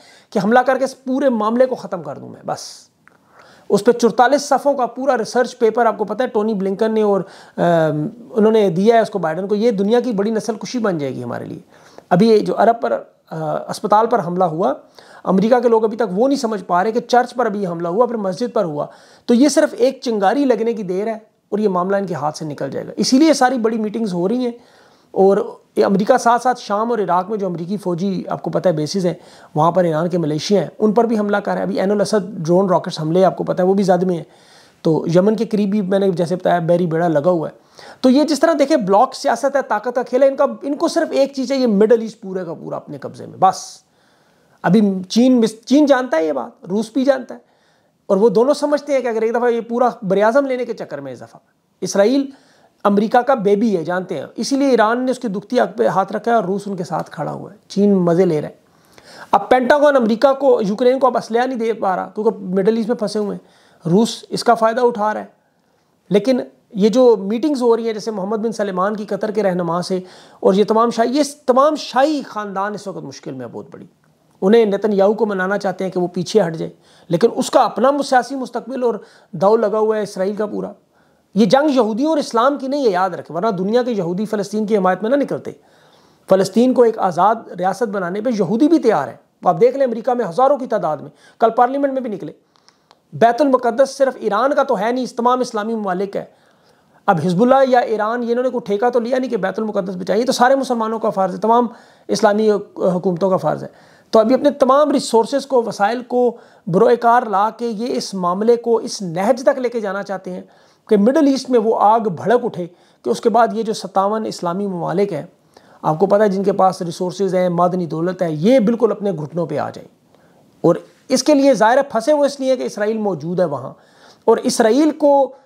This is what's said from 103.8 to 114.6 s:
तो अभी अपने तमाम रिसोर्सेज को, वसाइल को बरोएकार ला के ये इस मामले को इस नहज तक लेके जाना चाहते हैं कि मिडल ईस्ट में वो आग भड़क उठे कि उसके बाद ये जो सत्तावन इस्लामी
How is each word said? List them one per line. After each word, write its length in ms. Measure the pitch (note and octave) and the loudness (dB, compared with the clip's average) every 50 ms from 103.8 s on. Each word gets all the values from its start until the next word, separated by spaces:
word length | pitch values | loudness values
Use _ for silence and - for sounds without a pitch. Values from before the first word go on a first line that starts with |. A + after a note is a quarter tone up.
| _ _ _ _ _ _ | _ _ _ _ _ _
तो 80 | - A3 | 4 4
अभी 140 | A3 A3 B3+ | 4 4 4
अपने 160 | B3+ C#4 C#4+ | 4 4 2
तमाम 400 | C#4+ C#4 C4+ B3 C4 C#4+ D4+ C#4+ | 2 4 4 4 4 4 4 2
रिसोर्सेज 540 | C#4 B3+ - - A3+ A3 A3 - C#4 C4+ C4+ | 0 -2 -2 0 0 0 0 0 -2 -6 -2
को, 180 | - C#4 A#3+ | -2 0 0
वसाइल 400 | A3+ G#3 - - G3 G#3+ A#3+ B3+ | 0 -2 -2 -2 -2 -2 -2 -4
को 360 | A#3+ - A#3+ B3 B3 A#3+ A#3 - - _ _ _ _ F#3 | -6 -4 -2 0 0 0 -2 -6 -12 _ _ _ _ -2
बरोएकार 600 | E3 G3 A3+ B3 A#3+ A3+ A#3 A#3 A#3 B3 A#3+ A3 | 2 2 4 4 4 4 4 2 2 2 2 0
ला 200 | G3 F#3+ G#3 A3 | 0 0 0 -2
के 180 | A3 - A#3+ A#3 | -2 -6 -6 -6
ये 180 | A3 F#3+ A#3 | -6 -6 -6
इस 280 | - - A#3+ - - G3 | -6 -4 -6 -6 -6 -6
मामले 420 | F#3+ F3+ F3 F3+ G3 G#3+ A#3 A#3+ | -4 -2 -2 -2 0 2 2 2
को 240 | A#3 - A#3 A#3 A3+ | 2 2 0 0 0
इस 220 | - A#3 - - | 0 -4 -8 -8
नहज 420 | G3 E3+ D#3 F3+ G3 A#3+ C4 B3 - | -8 -6 -4 -2 0 0 0 2 0
तक 120 | D4 C#4 C4 | 0 0 0
लेके 220 | B3+ A#3 B3 A#3 | -2 -4 -4 -4
जाना 220 | G#3 G3 F#3 G3+ | -6 -6 -6 -6
चाहते 280 | F#3+ G3 G3 F#3 - F3+ | -8 -8 -10 -10 -10 -12
हैं 180 | F3+ F#3+ F#3+ - _ _ _ _ _ _ _ - | -14 -14 -14 -18 _ _ _ _ _ _ _ 2
कि 80 | A3 | 2
मिडल 320 | G3 G3+ B3 C4+ D#4+ C#4+ C#4+ | 4 4 4 4 4 4 4
ईस्ट 220 | C4+ B3 - B3+ | 2 0 0 0
में 80 | B3+ A3+ | 0 2
वो 140 | G#3 A3+ | 2 2
आग 340 | - - - G3+ A3+ A#3 G#3+ G#3+ | 2 2 4 4 4 2 0 -2
भड़क 360 | E3 B2 A#2+ F#3+ A#3+ A#3+ A#3+ | -6 -4 0 0 2 2 0
उठे 220 | G3+ - E3+ F3 E3+ - _ _ _ _ _ - | -4 -6 -8 -10 -10 -14 _ _ _ _ _ -6
कि 60 | A#3 | -4
उसके 180 | A3+ - - A#3 | -4 -2 0 2
बाद 280 | G3+ A#3+ A#3 G#3+ G3 | 2 4 2 2 0
ये 60 | A3 | -2
जो 100 | A3 A3+ | -4 -4
सत्तावन 540 | G#3+ - - F3+ - F#3+ F#3+ G3+ G#3+ A3 A3 | -6 -6 -8 -4 -2 0 0 0 0 -4 -4
इस्लामी 400 | G#3 F3+ - F3 E3+ F3 G3 | -6 -8 -6 -6 -6 -4 -4